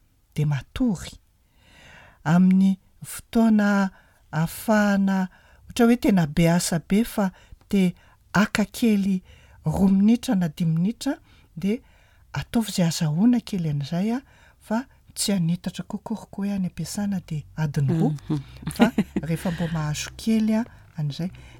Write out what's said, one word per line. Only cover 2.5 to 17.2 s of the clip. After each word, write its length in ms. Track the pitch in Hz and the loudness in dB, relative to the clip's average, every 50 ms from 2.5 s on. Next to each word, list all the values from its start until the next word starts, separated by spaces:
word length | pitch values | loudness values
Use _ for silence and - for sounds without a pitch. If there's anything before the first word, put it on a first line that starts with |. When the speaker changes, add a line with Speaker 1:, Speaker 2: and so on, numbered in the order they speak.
| 185 190 190 190 190 - _ _ _ - - | 6 6 4 4 2 0 _ _ _ -20 -18
Speaker 1:
fotoana 840 | - - - - - - 233 226 226 220 208 208 202 202 196 196 190 - - _ _ _ _ _ - - | -16 -16 -16 -10 -2 0 2 4 4 4 4 4 4 2 2 0 0 -4 -8 _ _ _ _ _ -8 -4
ahafahana, 960 | 151 160 160 - - - - 214 214 208 208 202 196 196 196 190 190 185 185 _ _ _ _ _ _ _ | -2 -2 -4 -4 -6 -2 2 2 2 4 2 2 2 2 2 0 0 -2 -4 _ _ _ _ _ _ _
ohatra 220 | - - - 240 | -8 -2 2 4
hoe 100 | 233 240 | 4 4
tena 300 | 240 - 311 202 180 165 | 4 2 2 2 4 2
be 220 | 143 151 - 170 165 | 0 2 2 4 4
asa 280 | 170 175 - - 190 165 | 4 2 0 0 -4 -4
be 240 | - - 190 202 240 | -2 0 0 0 0
fa 260 | - - - 202 190 - - - - - _ _ - | 0 -2 -2 -2 -2 -4 -8 -20 -20 -20 _ _ -2
te 260 | - 196 185 180 180 - _ - _ _ _ _ - | 0 2 2 2 0 -4 _ -20 _ _ _ _ 0
haka 300 | 175 208 - - - 208 | 0 0 0 0 -4 -4
kely 580 | - - - - 226 214 202 196 196 190 185 - - - - _ _ - - - | -4 -2 -2 0 2 2 2 0 0 -2 -4 -4 -10 -20 -20 _ _ -16 -8 -6
roa 240 | 156 151 175 190 190 | -4 -2 2 2 4
minitra 460 | 196 190 202 214 233 240 - - 262 | 4 4 4 4 4 2 2 -2 -2
na 140 | 190 175 165 | 0 0 -2
dimy 260 | 151 - 175 165 160 | -2 -2 -2 0 0
minitra, 400 | 165 170 202 240 - - 277 302 330 _ _ - _ _ _ - | 0 0 -2 -2 -4 -4 -6 -6 -6 _ _ -20 _ _ _ -14
de 240 | 165 160 196 214 262 - _ _ _ _ _ _ _ _ _ - | -6 -4 -4 -4 -4 -6 _ _ _ _ _ _ _ _ _ -12
ataovy 360 | 139 139 - - 233 220 - | -12 -8 -2 -2 -2 -2 -2
izay 160 | - - 175 165 | 0 0 0 0
azahoana 520 | 156 - 170 151 147 165 208 247 247 240 | 0 0 -2 -2 0 2 4 4 4 2
kely 300 | - - - 190 165 156 | 0 -4 -6 -4 -4 -2
an'izay 420 | 147 143 143 135 170 170 190 220 233 | -4 -4 -4 -4 -4 -4 -2 -2 -4
a, 80 | 262 - _ _ _ _ _ _ _ | -4 -6 _ _ _ _ _ _ _
fa 240 | _ - 214 233 277 - _ _ _ _ - | _ -6 -6 -6 -6 -8 _ _ _ _ -10
tsy 180 | - - - 196 | -8 -4 -2 -2
hanitatra 520 | 196 170 160 175 180 - 185 - - 180 | 0 0 -2 -2 -4 -6 -10 -10 -12 -14
kokory 420 | - - 202 - - 220 - - - | -10 -12 -12 -10 -10 -10 -10 -12 -16
koa 160 | - - 196 | -12 -8 -6
hoe 60 | 202 202 | -6 -4
any 120 | 196 185 | -4 -4
am-piasana 540 | 170 - - 160 - - - 208 202 202 180 | -6 -6 -8 -10 -8 -6 -6 -4 -4 -4 -6